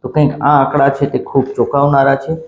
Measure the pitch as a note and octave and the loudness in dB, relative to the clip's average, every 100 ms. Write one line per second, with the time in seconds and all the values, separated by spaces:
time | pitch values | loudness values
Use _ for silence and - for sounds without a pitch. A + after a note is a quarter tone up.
0 | B2+ D3+ D3 D3 C#3 D3 C3+ D3 C#3+ - | -2 0 0 0 2 2 2 2 0 0
1 | D3 C3 - C#3 C3 - A#2 C#3 C#3+ C#3+ | -2 -2 -2 -2 -2 -2 -2 0 2 2
2 | C3+ C3+ D#3 D#3+ | 2 0 -4 -8